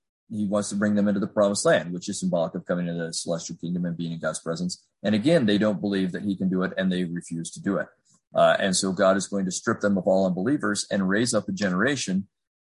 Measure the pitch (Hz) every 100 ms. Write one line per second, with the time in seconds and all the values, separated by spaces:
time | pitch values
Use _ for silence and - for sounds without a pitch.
0 | _ _ _ 107 104 104 98 101 107 104
1 | 101 98 98 - 101 101 165 117 82 90
2 | 95 98 92 87 82 92 - 87 87 85
3 | 82 82 80 82 - - 85 87 87 85
4 | 82 82 85 87 80 82 90 - _ _
5 | 101 107 127 170 110 104 107 98 104 98
6 | 92 87 101 95 92 92 92 92 95 90
7 | 87 85 - 82 82 - 87 92 - _
8 | _ _ _ - 82 80 98 90 98 90
9 | 95 98 - 98 92 90 - 113 104 98
10 | 92 95 95 87 104 147 104 101 - 101
11 | 95 101 120 110 98 95 101 90 123 139
12 | - 95 98 _ _ _